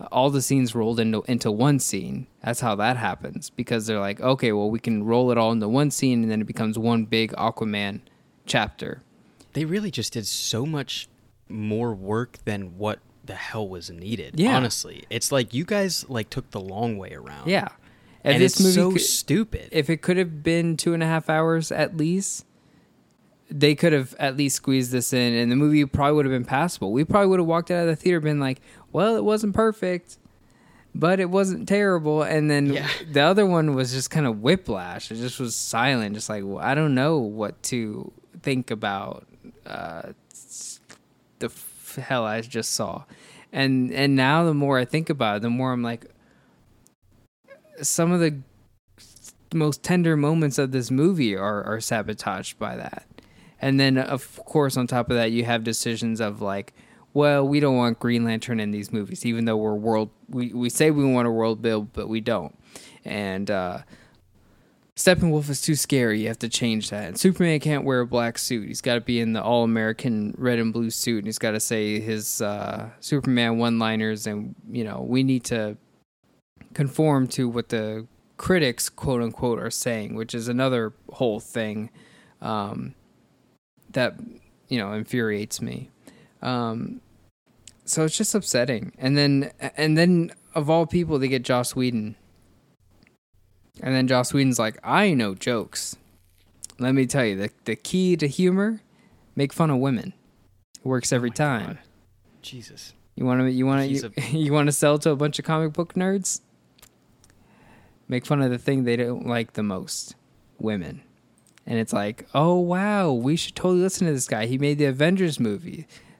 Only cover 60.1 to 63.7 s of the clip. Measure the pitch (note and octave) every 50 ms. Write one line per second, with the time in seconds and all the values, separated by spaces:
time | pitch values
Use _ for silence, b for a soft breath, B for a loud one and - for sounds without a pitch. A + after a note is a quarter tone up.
60.1 | - _ _ - - B2+ B2 A#2+ - B2 A#2+ A#2+ - - D#3 D#3 D3+ D3 C#3 C3+
61.1 | B2+ B2 A#2+ A#2+ A2+ A2+ A2+ A2+ A2+ G#2+ A2+ A#2 A2 G#2+ G#2 - - - G#2 -
62.1 | A2 A2+ G#2+ A#2+ A2+ G2 E2 C#2+ - B B B B B B B B B - -
63.1 | - G#2 G#2 G2 F#2+ F#2+ G2+ G2 G#2 F#2+ F#2 F2+